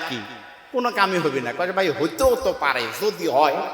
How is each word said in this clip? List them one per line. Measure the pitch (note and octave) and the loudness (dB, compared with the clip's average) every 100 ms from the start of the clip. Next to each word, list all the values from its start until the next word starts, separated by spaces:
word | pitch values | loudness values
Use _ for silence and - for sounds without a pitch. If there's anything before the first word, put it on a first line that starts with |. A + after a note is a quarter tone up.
| D#3+ | -4
কি, | B2 G2+ - - - - | -8 -10 -14 -18 -20 -6
কোনো | B3 A#3+ | -2 -2
কামই | G3+ F#3+ F3+ | 2 2 2
হবে | D#3 C3+ | 0 0
না। | A#2+ | -2
কয়, | C#3 F3+ | -2 -2
"ভাই, | F#3+ F#3 | 0 0
হইতেও | C3+ D#3+ - C4 A#3 | 0 -2 2 2 2
তো | F#3+ E3 | 0 0
পারে, | C#3+ B2+ A2+ A2 | 0 0 -2 -2
যদি | G#3 F3 E3 | -4 -2 0
হয়।" | C3 D3+ C3+ C3+ | 4 4 2 -4